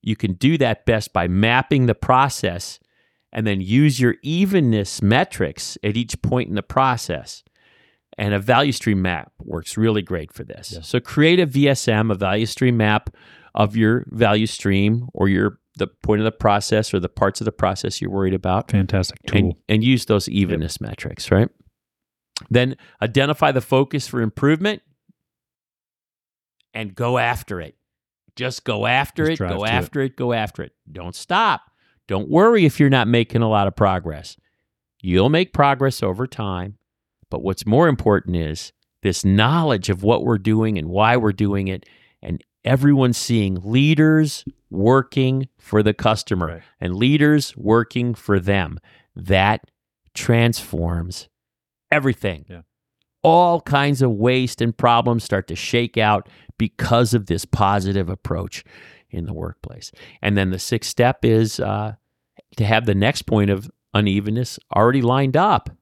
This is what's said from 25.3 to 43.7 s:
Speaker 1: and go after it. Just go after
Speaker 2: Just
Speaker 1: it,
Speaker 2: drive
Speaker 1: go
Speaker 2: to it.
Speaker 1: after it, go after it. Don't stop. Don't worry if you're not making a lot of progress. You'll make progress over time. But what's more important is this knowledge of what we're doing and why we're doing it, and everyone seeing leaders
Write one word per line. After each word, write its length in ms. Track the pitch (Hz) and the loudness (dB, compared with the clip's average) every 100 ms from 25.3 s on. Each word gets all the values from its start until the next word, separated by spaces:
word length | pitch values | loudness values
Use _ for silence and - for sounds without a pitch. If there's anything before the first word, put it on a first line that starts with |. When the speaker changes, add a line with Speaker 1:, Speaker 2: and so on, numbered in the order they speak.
| _ _ _ _ _ _ _ _ _ _ _ _ _ _ | _ _ _ _ _ _ _ _ _ _ _ _ _ _
Speaker 1:
and 220 | 110 107 92 | -10 -10 -4
go 220 | 120 123 | -2 0
after 420 | 117 127 - 92 | 0 -2 -6 -10
it. 140 | 76 _ _ _ _ _ _ - | -10 _ _ _ _ _ _ -10
Just 280 | 123 123 | -8 -8
go 220 | - 107 110 | -6 -4 0
after 380 | 127 143 - 156 | 0 -2 -2 -2
Speaker 2:
Just 80 | |
Speaker 1:
it, 40 | 165 | -2
Speaker 2:
drive 140 | 87 | -4
Speaker 1:
go 60 | 87 | -4
Speaker 2:
to 40 | 107 | -2
it. 40 | |
Speaker 1:
after 320 | 120 87 143 | -2 -2 -4
it, 140 | 135 - | -4 -2
go 180 | 123 | -4
after 280 | 117 107 - | -2 -4 -8
it. 100 | - _ _ | -14 _ _
Don't 240 | 147 87 - | -14 -14 -14
stop. 560 | - 180 226 127 _ _ _ _ _ | -2 0 0 -2 _ _ _ _ _
Don't 220 | 98 104 | -6 0
worry 360 | 160 214 226 160 | 4 6 6 4
if 140 | - | 4
you're 100 | 143 | 4
not 180 | 135 110 | 4 4
making 340 | 120 113 120 | 2 2 0
a 80 | 113 | 2
lot 180 | 107 98 | 2 0
of 80 | - | 2
progress. 600 | 101 92 82 76 - - _ _ _ _ _ _ | 0 0 -6 -12 -16 -20 _ _ _ _ _ _
You'll 280 | 92 90 110 | 0 2 4
make 240 | 156 180 | 2 0
progress 480 | - 143 131 135 - | 2 2 2 -2 -2
over 240 | 101 92 127 | -4 -4 -8
time. 500 | - 104 90 92 104 _ _ _ _ _ | -6 -6 -6 -8 -14 _ _ _ _ _
But 140 | - | -6
what's 220 | 95 92 107 | -6 -4 2
more 240 | 117 170 | 4 4
important 480 | 131 - 101 - 87 | 2 2 2 0 -4
is 340 | 78 78 - _ _ _ | -4 -8 -12 _ _ _
this 240 | 95 90 98 | -4 0 2
knowledge 640 | 98 113 165 160 110 92 | 4 4 2 0 -2 -2
of 120 | 92 | -2
what 220 | 104 117 | 0 0
we're 140 | - 110 | 0 -2
doing 400 | 98 110 110 101 | 0 0 0 -2
and 100 | 78 | -4
why 300 | 92 110 123 | 0 2 4
we're 160 | 110 | 0
doing 340 | 95 104 101 95 | 0 -2 -2 -4
it, 180 | 95 _ _ _ _ | -8 _ _ _ _
and 200 | - 85 _ _ | -10 -10 _ _
everyone 480 | - 131 143 139 127 | 0 2 4 4 4
seeing 440 | 117 - 117 101 92 | 0 0 0 0 -2
leaders 760 | 95 | 0